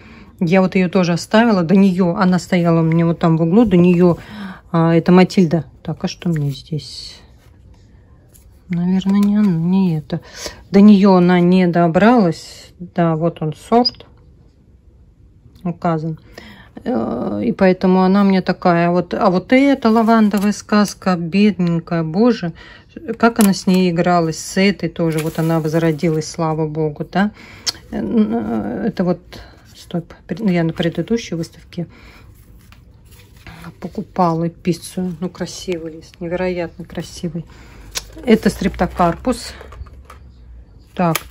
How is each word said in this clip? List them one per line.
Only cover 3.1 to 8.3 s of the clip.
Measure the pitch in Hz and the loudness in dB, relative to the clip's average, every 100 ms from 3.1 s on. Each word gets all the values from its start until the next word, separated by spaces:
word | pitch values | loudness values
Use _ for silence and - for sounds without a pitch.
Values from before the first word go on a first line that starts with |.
| 160 | 0
там | 170 160 | 0 2
в | |
углу, | 165 202 | 2 2
до | 226 180 | 4 4
неё, | 180 175 180 160 - 208 190 - - | 4 4 4 2 -6 -16 -16 -18 -4
а, | 170 165 | 0 2
это | 165 165 | 2 4
Матильда. | 180 180 - 165 165 - - | 4 4 2 2 0 -4 -14
Так, | - 147 | -14 -10
а | 180 | -10
что | - 175 | -8 -4
мне | 160 143 | -4 -4
здесь? | 135 - 151 - - - - - - - - - - - - - - _ | -6 -10 -10 -10 -18 -20 -20 -20 -20 -20 -20 -20 -20 -20 -20 -20 -20 _